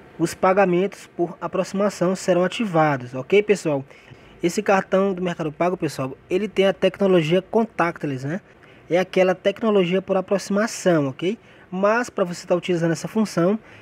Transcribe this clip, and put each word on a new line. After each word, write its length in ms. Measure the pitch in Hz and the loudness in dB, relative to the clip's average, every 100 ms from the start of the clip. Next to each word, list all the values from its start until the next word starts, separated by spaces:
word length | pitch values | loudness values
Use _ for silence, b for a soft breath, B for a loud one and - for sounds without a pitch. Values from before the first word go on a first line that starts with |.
| - - | -14 -4
os 160 | 330 | -4
pagamentos 720 | - 185 190 190 175 196 - - | 0 2 4 4 2 0 -6 -14
por 320 | - 165 - | -6 -6 -4
aproximação 760 | 170 - 175 190 202 - 180 196 | -8 -6 -4 -2 -2 0 -2 -2
serão 260 | - 175 | 0 0
ativados, 720 | 180 - 214 165 156 135 123 | 0 -2 -2 2 2 0 -6
ok, 260 | 131 - 202 | -10 2 2
pessoal? 400 | 208 190 160 139 139 B B B B B | 2 0 0 -2 -4 B B B B B
Esse 180 | - - | -4 -2
cartão 540 | 208 190 - 190 196 | 2 0 2 0 0
do 80 | 180 | -2
Mercado 300 | 180 170 160 | -6 -4 -6
Pago, 240 | 147 170 180 | -2 -2 -2
pessoal, 420 | 156 - 131 - - | -6 -6 -8 -10 -4
ele 200 | 185 208 | -4 -2
tem 180 | 196 190 | 0 0
a 60 | |
tecnologia 680 | 185 190 - 196 180 156 185 | 2 0 2 4 4 4 0
contactless, 840 | - 220 226 - 170 - 151 131 135 | 2 -2 -2 -2 -2 -2 -6 -6 -6
né? 140 | 185 _ B B B - | -8 _ B B B -2
É 80 | 170 | 0
aquela 340 | - 185 185 | 2 2 2
tecnologia 720 | 180 202 196 220 202 175 190 | 2 -2 0 2 2 2 0
por 140 | 190 190 | 0 -2
aproximação, 880 | 185 190 - 185 165 - 185 160 139 | 0 -4 0 -2 -2 -2 2 2 0
ok? 320 | 131 175 226 B B B | -4 -6 -6 B B B
Mas 400 | 185 202 233 240 | -2 0 0 -2
pra 140 | - | -4
você 200 | 180 175 | -4 -4
tá 120 | - 175 | -2 -2
utilizando 340 | - 170 165 | 0 0 0
essa 160 | 160 - | -2 -4
função, 500 | 220 208 175 175 220 B B | -2 -2 0 0 0 B B